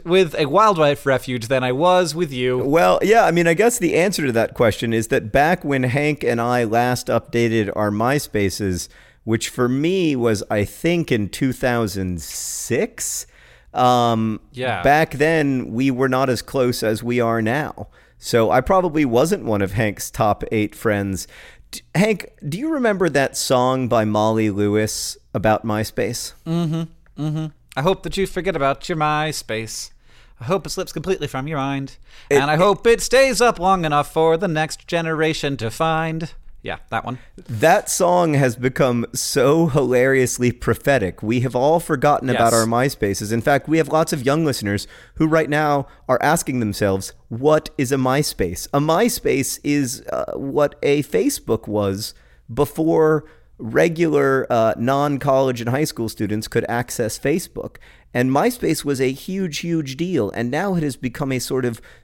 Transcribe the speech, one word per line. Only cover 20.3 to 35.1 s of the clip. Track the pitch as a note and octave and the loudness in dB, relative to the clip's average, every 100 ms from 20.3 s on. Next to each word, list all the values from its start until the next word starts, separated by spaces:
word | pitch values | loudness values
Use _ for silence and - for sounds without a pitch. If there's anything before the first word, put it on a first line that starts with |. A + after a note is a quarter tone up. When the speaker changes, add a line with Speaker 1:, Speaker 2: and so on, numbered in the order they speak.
| G#2 - | 0 -2
Speaker 2:
eight | A2+ G#2+ - | -2 -2 -2
friends. | A2+ G2+ G2+ F#2 - - - - - | -2 0 -2 -4 -8 -18 -20 -20 -18
D-, | - - D#3 | -18 -6 0
Hank, | G#3+ G3+ - _ D3 | 0 0 -6 _ -10
do | F3 | -6
you | D#4 | -4
remember | D4+ A#3 G3 F3 | 0 0 0 0
that | C#3 C3 - | 2 0 -2
song | - B2+ B2+ C3 B2 | 0 2 2 0 0
by | A#2+ G#2+ | 0 2
Molly | G#2 G#2+ A2+ G#2+ | 2 2 2 0
Lewis | G2 G#2 G#2 G#2+ - - - _ | 0 0 0 0 -4 -10 -12 _
about | A2+ G#2+ G#2+ A2+ | -2 0 0 0
MySpace? | G#2+ A2 - G#2+ A#2+ - - D#3+ | -4 -4 -4 -4 -4 -10 -12 -6
Speaker 1:
Mm-hmm, | E3+ E3 D#3+ E3 - _ - | -2 -2 -4 -6 -12 _ -8
mm-hmm. | D3+ D#3 D#3 - _ - | -6 -4 -8 -12 _ -4
"I | |
hope | D#3+ F#3+ | -2 -2
that | E3 - | -4 -4
you | F#3+ | -4
forget | F#3 F3 D#3+ | -4 -4 -2
about | C3+ C#3 - | -2 -2 -4
your | E3 | -4
MySpace. | D3+ D3+ D#3 C#3+ - A2 A2 - - - _ - - - | -2 -2 -4 -6 -8 -8 -8 -12 -14 -18 _ -20 -20 -12
I | A#2 | -4
hope | F#3+ D3 | -4 -4
it | |
slips | - F#3 | -8 -8
completely | - D#3 F#3+ D3 | -8 -4 -4 -4
from | C3 C#3+ | -6 -6
your | D3+ | -4
mind. | C3+ C#3 C3+ - - - - | -4 -4 -8 -14 -20 -14 0
Speaker 2:
It, | C#3+ | 0
Speaker 1:
And | C#3+ | 2
I | D3+ | 4
Speaker 2:
it | |
Speaker 1:
hope | G3+ F#3+ A#3 | 4 4 4
it | A#3 | 2
stays | - B3 C4+ A3 | 4 4 4 4
up | B3 F#3+ | 2 2
long | F#3 F#3+ D#3+ | 2 2 2
enough | D3 D3 | 0 0
for | D#3+ D#3+ E3 | 2 2 2
the | G3 | 0
next | D#3 D#3 - - | -2 -4 -6 -4
generation | E3+ E3 | -4 -2